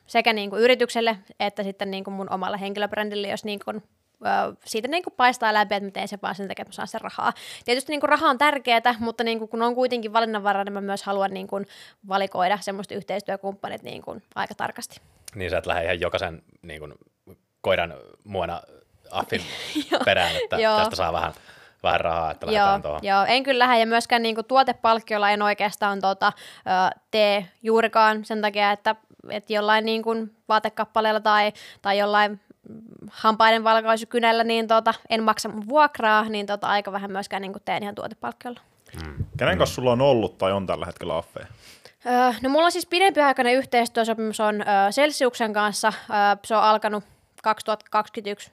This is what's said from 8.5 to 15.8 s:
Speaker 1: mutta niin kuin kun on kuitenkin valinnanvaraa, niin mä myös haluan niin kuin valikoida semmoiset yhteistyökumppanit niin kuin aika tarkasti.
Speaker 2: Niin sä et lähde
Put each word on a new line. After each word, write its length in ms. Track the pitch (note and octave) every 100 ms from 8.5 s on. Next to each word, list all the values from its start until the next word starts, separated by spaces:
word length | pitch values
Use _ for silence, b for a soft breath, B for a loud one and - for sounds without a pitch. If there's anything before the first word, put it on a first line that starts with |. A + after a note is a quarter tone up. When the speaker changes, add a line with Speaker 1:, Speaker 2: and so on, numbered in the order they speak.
| C#4 B3 A#3 B3 A3+
Speaker 1:
mutta 260 | A#3 A3+
niin 140 | A3+ A3+
kuin 100 | A3
kun 140 | A#3
on 120 | A#3+
kuitenkin 380 | B3 B3+ B3 A3
valinnanvaraa, 520 | A3+ A3+ G#3+ G3+ G3
niin 80 | G3+
mä 80 | G3+
myös 220 | G3 G3+
haluan 320 | G3+ G3 F#3+
niin 120 | F#3+ F#3+
kuin 200 | G3 G3+ B B B G3
valikoida 500 | G3 G3 F3+ F3+ G3
semmoiset 320 | G3 G3 F#3+ G3+
yhteistyökumppanit 840 | - G3 - G3 G3 G3 - -
niin 200 | - -
kuin 200 | - A3 _
aika 200 | - -
tarkasti. 420 | - - - - - _ _ -
Speaker 2:
Niin 160 | G2+ F2
sä 80 | E2+
et 80 | E2+
lähde 180 | F2